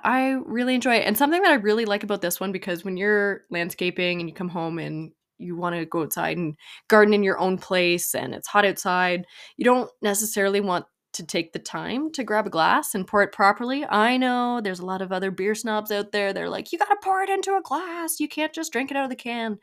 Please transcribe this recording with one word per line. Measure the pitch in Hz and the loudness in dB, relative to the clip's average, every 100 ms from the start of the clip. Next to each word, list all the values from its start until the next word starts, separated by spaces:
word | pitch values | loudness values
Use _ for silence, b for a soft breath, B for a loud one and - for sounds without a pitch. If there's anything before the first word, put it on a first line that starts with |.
I | - 254 262 262 | 2 2 2 0
really | - 226 247 | -2 -2 0
enjoy | 254 254 233 | 0 2 2
it. | - | 2
And | 214 | 2
something | 285 339 | 2 4
that | 381 | 4
I | |
really | 285 202 214 220 | 4 4 2 2
like | 208 | 0
about | 214 202 | 0 -2
this | 175 - | -2 -4
one, | 190 | -4
because | 185 185 175 | -6 -6 -6
when | 196 185 | -4 -2
you're | 202 208 202 190 _ | 2 2 2 -2 _
landscaping | 175 175 - 180 175 180 175 | -4 -4 -2 -2 0 -2 -2
and | 170 | -6
you | |
come | 160 180 | -6 -6
home | 175 165 165 | -4 -4 -4
and | 151 156 160 _ _ _ | -6 -8 -10 _ _ _
you | 175 170 | -10 -6
wanna | 175 170 165 | -4 -4 -4
go | 175 | -4
outside | 151 - 165 165 | -4 -2 -2 -2
and | 160 151 B B _ | -4 -6 B B _
garden | 220 208 | 8 8
in | 208 | 6
your | 190 - | 4 2
own | 185 185 | 0 0
place | - 185 175 175 - | -2 0 2 0 -2
and | - - | -4 -6
it's | - - | -8 -2
hot | 202 202 | 2 2
outside, | - 196 180 180 180 180 B B - | 2 0 0 2 0 -6 B B 0
you | |
don't | 226 254 226 _ | 4 4 2 _
necessarily | 214 202 220 214 196 202 | -2 0 -2 0 2 2
want | 202 175 - _ _ | 2 -2 -2 _ _
to | - | -14
take | 165 175 165 | -6 -4 -4
the | - | -8
time | - 165 160 233 311 | -8 -8 -6 -4 -4
to | 311 | -6
grab | 214 214 208 | -2 0 0
a | |
glass | 165 165 190 202 | 2 4 4 0
and | 196 185 | -4 0
pour | 208 | 2
it | 196 | 2
properly. | - 202 208 240 277 294 | 4 4 4 -2 -4 0
I | 208 226 254 | 2 4 2
know | 254 247 247 240 | 2 0 0 -2
there's | 208 180 | -4 -6
a | 180 | -6
lot | 185 | -6
of | 185 | -4
other | 185 190 | -2 -2
beer | 185 190 | -2 -2
snobs | 220 233 214 214 | -2 -2 -2 -2
out | 202 208 | -4 -2
there. | 208 196 | -2 -2
They're | 190 170 | -2 -4
like, | - - | -6 -6
"You | 339 | -4
gotta | 403 415 | 0 0
pour | 392 381 | 2 0
it | 381 | 2
into | 392 370 392 | 0 0 -2
a | |
glass. | 381 285 359 339 320 - | -2 -6 -4 -6 -6 -4
You | 302 | -4
can't | - 311 | -2 -4
just | 320 320 | -4 -6
drink | 233 269 | -4 -4
it | 277 | -4
out | |
of | 269 | -4
the | 254 | -6
can." | 240 233 226 208 | -8 -6 -6 -6